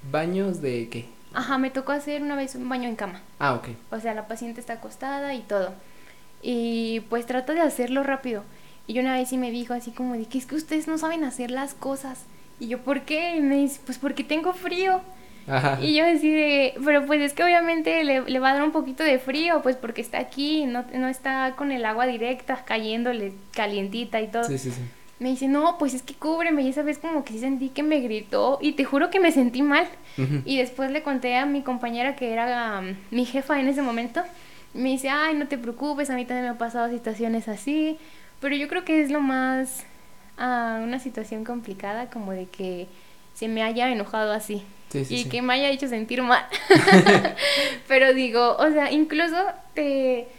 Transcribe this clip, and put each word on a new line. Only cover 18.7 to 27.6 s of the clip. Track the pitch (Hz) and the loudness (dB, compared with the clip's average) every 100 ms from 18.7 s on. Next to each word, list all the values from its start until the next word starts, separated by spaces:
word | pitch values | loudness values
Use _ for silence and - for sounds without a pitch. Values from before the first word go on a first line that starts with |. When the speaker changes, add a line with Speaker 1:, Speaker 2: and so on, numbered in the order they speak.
Speaker 2:
poquito | 311 262 262 | 2 -2 0
de | 320 262 | 4 4
frío, | 262 277 339 320 | 2 0 2 2
pues, | 254 254 | 2 0
porque | 233 226 | -2 -8
está | 233 - | -6 -6
aquí, | 254 - 285 311 285 | -6 -4 0 0 0
no, | 240 247 | -2 -4
no | 254 254 | -4 -2
está | 254 262 262 262 254 | -2 -2 0 -2 -2
con | 285 | -2
el | 262 | -2
agua | 220 220 254 | 0 0 0
directa, | 240 233 247 - 262 | 0 -2 -4 -4 -6
cayéndole | - 220 220 226 240 240 202 196 - | -2 -4 -2 -2 -2 -2 -4 -8 -10
calientita | - 208 202 196 220 240 226 | -4 -2 -2 -4 -4 -4 -4
y | 220 | -2
todo". | 233 | -2
Speaker 1:
Sí, | 233 135 | -2 -2
sí, | 127 | -4
sí. | 123 120 - - - | -8 -10 -12 -20 -6
Speaker 2:
Me | 254 | -4
dice, | 262 269 | 0 2
"No, | 285 320 339 | 4 2 2
pues, | 294 | -2
es | 254 | -2
que | - | -10
cúbreme". | 285 294 330 339 311 | -8 -2 0 2 2
Y | 262 | 2
esa | 269 | 0
vez | 294 294 | -2 -2
como | 330 311 | -2 -4
que | - | -4
sí | 220 | -4
sentí | 254 269 | -2 -2